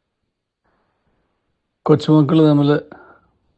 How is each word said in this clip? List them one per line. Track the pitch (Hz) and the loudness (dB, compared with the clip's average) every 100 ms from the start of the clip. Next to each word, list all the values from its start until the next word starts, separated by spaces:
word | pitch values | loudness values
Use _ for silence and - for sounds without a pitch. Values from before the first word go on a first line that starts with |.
| _ _ _ _ _ _ _ _ _ _ _ _ _ _ _ _ _ _ - | _ _ _ _ _ _ _ _ _ _ _ _ _ _ _ _ _ _ -2
കൊച്ചുമക്കള് | 151 - 156 139 160 156 | -2 0 0 2 0 2
തമ്മില് | 147 143 147 - - - _ _ _ _ | 0 0 -4 -6 -20 -20 _ _ _ _